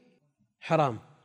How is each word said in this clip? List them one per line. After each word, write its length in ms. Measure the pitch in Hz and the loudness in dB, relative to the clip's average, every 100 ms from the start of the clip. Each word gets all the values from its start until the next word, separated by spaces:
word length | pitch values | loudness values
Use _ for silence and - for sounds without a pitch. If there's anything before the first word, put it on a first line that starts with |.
| _ _ _ _ _ _ | _ _ _ _ _ _
حرام، 380 | - 160 143 107 - _ | -2 2 2 -2 -12 _